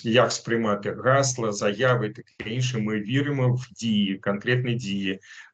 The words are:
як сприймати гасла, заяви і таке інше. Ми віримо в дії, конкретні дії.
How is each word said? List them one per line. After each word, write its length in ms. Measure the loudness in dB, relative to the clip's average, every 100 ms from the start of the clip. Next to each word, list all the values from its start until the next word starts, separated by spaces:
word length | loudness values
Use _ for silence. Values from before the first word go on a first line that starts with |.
як 300 | 2 4 4
сприймати 640 | 0 -2 0 0 0 -2 -2
гасла, 480 | 2 4 2 0 -2
заяви 540 | 0 -2 2 2 2 0
і 40 |
таке 400 | -6 -16 _ -6
інше. 280 | -2 -2 -2
Ми 220 | -2 -2
віримо 540 | 0 0 0 2 2
в 140 | 0 -4
дії, 460 | -6 0 2 2 0
конкретні 560 | -2 -2 0 0 0
дії. 460 | -2 -2 -4 -2 -4 -10 -20 -20